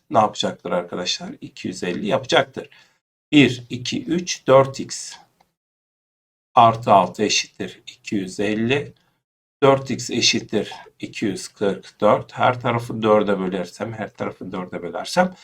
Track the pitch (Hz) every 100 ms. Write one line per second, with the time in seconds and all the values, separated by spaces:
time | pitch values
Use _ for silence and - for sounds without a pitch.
0 | - 120 107 - 98 92 - 90 87 90
1 | 90 - 185 - - - 104 92 92 87
2 | 104 131 - 160 - - - _ _ _
3 | _ _ _ 151 131 120 - 123 123 123
4 | - 170 180 - - 135 135 - 135 -
5 | - - _ _ _ _ _ _ _ _
6 | _ _ _ _ _ - 117 113 120 101
7 | 95 - 104 - - - 95 - - -
8 | - 107 92 - 104 107 113 143 139 -
9 | _ _ _ _ _ _ 143 135 - 123
10 | - 120 - 117 - 107 98 - - _
11 | 104 - 110 92 - - 101 95 - -
12 | 104 127 - - 120 123 123 117 117 113
13 | 110 107 101 98 95 92 90 - 107 113
14 | 98 - 101 - - 98 92 87 87 85
15 | 95 - 185 -